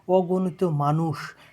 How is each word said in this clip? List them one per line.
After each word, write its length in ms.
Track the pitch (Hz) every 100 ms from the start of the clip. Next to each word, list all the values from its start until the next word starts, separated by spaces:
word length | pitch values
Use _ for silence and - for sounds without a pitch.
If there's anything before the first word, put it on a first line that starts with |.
| -
অগণিত 560 | 185 175 185 185 180
মানুষ। 720 | 185 147 143 156 165 - - - -